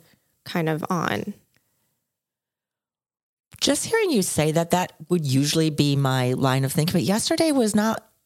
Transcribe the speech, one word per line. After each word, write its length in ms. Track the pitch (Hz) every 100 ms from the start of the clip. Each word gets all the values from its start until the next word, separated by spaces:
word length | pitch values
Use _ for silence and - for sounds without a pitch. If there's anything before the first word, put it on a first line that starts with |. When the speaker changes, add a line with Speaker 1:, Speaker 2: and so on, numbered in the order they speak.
| _ _ _ _
Speaker 1:
kind 240 | - 175 160
of 160 | 156 -
on." 440 | 175 - - - - _ _ _ _ _ _ _ _ _ _ _ _ _ _ _ _ _ _ _ _ _ -
Speaker 2:
Just 260 | - 294 -
hearing 240 | 453 392
you 120 | 240
say 300 | 175 - 151
that, 200 | 156 170
that 200 | 180 180 - 156
would 160 | 175
usually 460 | 143 135 147 160 156
be 260 | 151 147 139
my 360 | 135 131 123
line 320 | 127 135 131
of 80 | 135
thinking. 200 | 151 160
But 100 | 180
yesterday 480 | 131 214 - 330 320
was 220 | 269 220
not 320 | 208 220 - - _